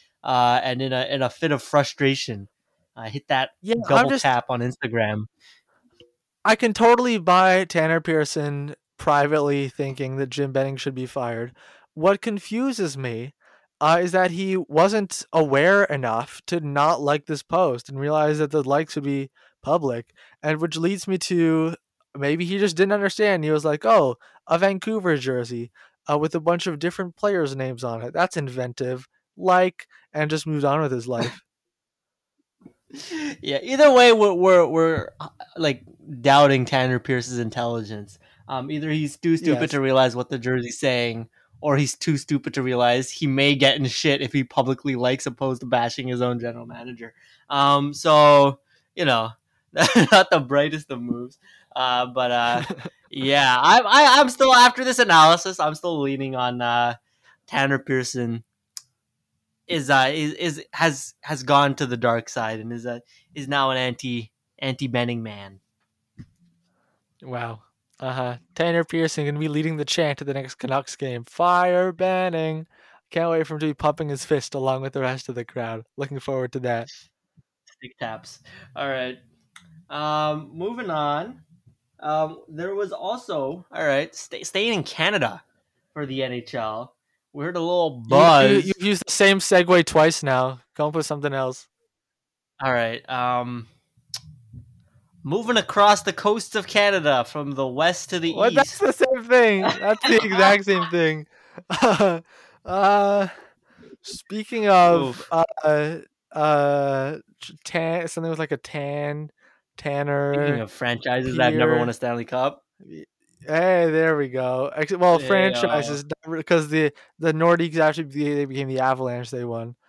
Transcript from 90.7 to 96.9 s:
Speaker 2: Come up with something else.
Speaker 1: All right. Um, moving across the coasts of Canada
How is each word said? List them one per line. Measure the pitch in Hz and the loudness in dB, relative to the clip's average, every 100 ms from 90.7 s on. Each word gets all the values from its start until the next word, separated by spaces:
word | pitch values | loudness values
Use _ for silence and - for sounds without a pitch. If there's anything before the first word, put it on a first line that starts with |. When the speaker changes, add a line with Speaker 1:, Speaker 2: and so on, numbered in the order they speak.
Speaker 2:
Come | - 151 | -4 -4
up | |
with | 160 | -2
something | 151 147 143 | -4 -4 -4
else. | 135 131 127 - _ _ _ _ _ _ _ _ _ | -4 -6 -8 -16 _ _ _ _ _ _ _ _ _
Speaker 1:
All | 135 | -2
right. | 123 113 117 - | 0 -2 -4 -8
Um, | 127 123 123 123 123 113 _ _ _ _ - - - _ - - _ _ _ _ _ | -4 -2 -2 -4 -8 -12 _ _ _ _ -18 -18 -20 _ -20 -20 _ _ _ _ _
moving | 135 180 233 226 | -6 -6 0 -2
across | - - 202 208 | 0 4 6 6
the | - | 0
coasts | - 208 220 - | -2 -2 -2 -2
of | 220 185 | -8 -2
Canada | 214 202 | 0 2